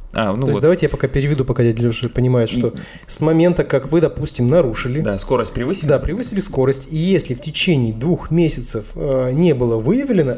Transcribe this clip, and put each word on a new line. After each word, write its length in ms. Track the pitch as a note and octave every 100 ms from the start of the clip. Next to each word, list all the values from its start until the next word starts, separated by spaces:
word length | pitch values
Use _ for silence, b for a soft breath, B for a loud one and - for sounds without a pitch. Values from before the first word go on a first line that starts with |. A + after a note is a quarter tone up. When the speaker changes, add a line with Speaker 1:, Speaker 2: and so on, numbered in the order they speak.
| -
Speaker 1:
А, 200 | A2 G#2+
ну 80 | G#2+
Speaker 2:
То 60 | C3+
есть 80 | -
Speaker 1:
вот. 60 |
Speaker 2:
давайте 240 | D3+ F#3 D3+
я 20 |
пока 180 | - C3
переведу, 380 | C#3 C#3+ D3 C3
пока 180 | B2+
дядя 200 | A#2+ A2+
Леша 260 | A#2+ A2+ A#2+
понимает, 400 | - B2+ B2+ A2+
Speaker 1:
И 60 | B3
Speaker 2:
что 140 | A#2 - B B -
с 140 | -
момента, 420 | D3+ D#3+ E3+ F3
как 260 | - C3+ -
вы, 100 | E3
допустим, 480 | D#3 - D3 - A#2+
нарушили. 500 | E3 C3+ A2 B2 C3+
Speaker 1:
Да, 160 | C3 G2
скорость 360 | - B2+ A2
превысили. 340 | - B2 F#3+ D3
Speaker 2:
Да, 120 | C3
превысили 400 | D3 G3 B3 G3
скорость. 460 | - - C3 C3+ -
И 60 | D#3+
если 380 | F3 F3+ - B2+
в 60 |
течение 520 | - - - D3 A2+
двух 380 | A2 D3+ D#3+ -
месяцев, 600 | E3 E3 - - A2+ G#2 -
э, 360 | D3+ C3 B2+
не 200 | C#3 F3
было 240 | B2+ A#2+ A#2
выявлено 580 | A2+ B3 C#4 G3+ C3+